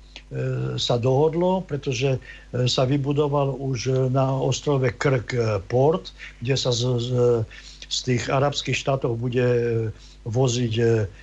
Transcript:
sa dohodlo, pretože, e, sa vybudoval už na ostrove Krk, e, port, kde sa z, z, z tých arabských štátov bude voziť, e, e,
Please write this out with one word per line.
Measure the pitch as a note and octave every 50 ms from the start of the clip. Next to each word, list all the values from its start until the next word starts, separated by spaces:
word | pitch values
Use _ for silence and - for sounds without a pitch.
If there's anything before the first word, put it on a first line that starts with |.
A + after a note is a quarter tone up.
| - - - - - - C#3 C3 B2+ C3 C3 B2+ C3 C3 B2
sa | A#2+ - - B2+ A#2
dohodlo, | A2 C3 C3 C3+ D#3 D#3+ D3+ E3+ F3+ F3+ F#3 F#3+ F3+
pretože, | - D3 C3+ - C#3+ B2 A2 C3+ C#3 C3 A#2+
e, | - - - - - - - A#2+ B2+ A#2+
sa | - D3 C3
vybudoval | B2 D3 C#3+ C3 C#3+ D3 C#3+ D3+ C#3+ C#3+ D3 C#3 C3+ C3
už | B2 C#3 C3+ C3 A2+ A2+ C3 C3 C3 C3 B2+
na | B2+ C3+ C3 C3
ostrove | C3+ C3+ C#3 C#3 B2+ - - D3 C#3+ C3 B2+ A#2+
Krk, | - - - D3 C3 A#2+ G#2+ -
e, | B2+ A#2+ A2+ A2 G#2 G2 F#2 -
port, | A#2+ B2+ C3 B2 - - F3+ - - - - - - - A#2
kde | B2 C3+ B2
sa | - C3
z, | A#2+ A2+ B2 B2+ B2+ A#2+
z, | A#2 B2 B2+ B2 B2 A#2+ A#2+ A#2 A2+ - - - - - - - - -
z | - - -
tých | B2+ B2 A2+ - C3
arabských | C#3+ C3+ C#3 C#3+ C#3+ - - C#3 B2+
štátov | - - C#3+ C3+ C3+ - B2+ A#2
bude | A#2 A#2+ B2+ A#2 C3 B2 B2 A#2+ A#2+ A#2+ A#2+ A2+ A2+ A2+ G#2+ - - - - - - - A#2
voziť, | G#2+ B2 C3+ B2 A#2 B2 B2 A2+ G#2+
e, | A#2 A#2
e, | A2+ A2+ A2 G2+ F#2 - -